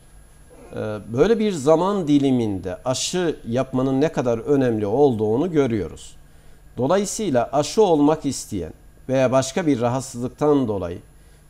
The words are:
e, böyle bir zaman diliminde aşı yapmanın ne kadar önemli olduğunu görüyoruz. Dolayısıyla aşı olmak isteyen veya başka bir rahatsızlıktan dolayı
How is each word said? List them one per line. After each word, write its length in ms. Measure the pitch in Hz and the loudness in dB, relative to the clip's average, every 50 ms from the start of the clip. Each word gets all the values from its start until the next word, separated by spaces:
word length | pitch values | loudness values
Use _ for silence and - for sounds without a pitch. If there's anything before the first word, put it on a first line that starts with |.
| - - - - - - - - - - - - - - | -20 -20 -20 -20 -20 -20 -20 -20 -20 -20 -20 -20 -20 -16
e, 40 | - 117 110 107 107 104 98 98 113 | -10 -8 -8 -8 -8 -8 -10 -4 2
böyle 260 | 120 151 196 233 208 | 2 4 4 4 2
bir 120 | 220 214 | 2 0
zaman 560 | 190 165 120 143 160 160 175 190 208 202 180 143 | -2 0 2 4 4 4 4 0 0 -2 0 2
diliminde 720 | 147 143 135 139 131 123 117 107 101 95 85 92 90 - - | 4 4 4 4 2 2 0 0 -2 -4 -6 -8 -10 -8 -4
aşı 500 | 123 131 - - - - 180 180 165 - - - 110 | -4 -4 -4 -4 -4 -2 -2 -2 -2 -2 -4 -6 -4
yapmanın 540 | 113 123 131 131 - 127 131 131 135 131 | -2 -2 -2 -2 -2 -2 0 0 2 2
ne 100 | 143 160 | 0 0
kadar 260 | - - 135 123 117 113 | 0 -2 -2 -2 -2 -2
önemli 480 | 110 120 147 139 131 123 117 107 104 | 0 0 2 2 2 2 0 0 -2
olduğunu 680 | 101 104 131 147 143 123 104 110 107 110 123 156 190 | -2 2 4 4 4 2 2 0 0 0 0 0 0
görüyoruz. 640 | 170 156 139 127 113 107 87 78 - - - - - - - - - - - - - - - - - - | 0 0 0 2 0 -2 -4 -6 -10 -14 -18 -20 -20 -20 -20 -20 -20 -20 -20 -20 -20 -20 -20 -16 -8 -4
Dolayısıyla 720 | 120 135 175 202 214 196 - - 220 190 139 120 117 - | -2 0 0 0 0 -2 -4 -6 -4 0 0 0 0 0
aşı 320 | - 143 147 - - - 214 | 0 -2 -2 -2 2 2 4
olmak 420 | 196 165 147 143 147 160 156 - | 4 4 4 4 4 2 2 -2
isteyen 480 | 143 127 - - - - 95 82 78 - - - - - - - - | -6 -6 -6 -8 -10 -8 -8 -8 -8 -12 -18 -20 -20 -20 -18 -8 -4
veya 220 | 131 135 131 123 | 0 2 2 4
başka 360 | 120 131 131 - - 196 185 151 | 2 2 0 0 -2 -2 0 0
bir 140 | 143 113 | 0 2
rahatsızlıktan 840 | 120 123 120 135 123 - - 120 120 127 - - 151 147 147 143 131 110 | 0 0 -2 -2 -6 -8 -10 -8 -8 -8 -6 -2 2 2 2 2 2 0
dolayı 320 | 104 98 90 87 90 - - - - - - - - - - - | -2 -4 -4 -6 -8 -10 -14 -18 -20 -20 -20 -20 -20 -20 -20 -16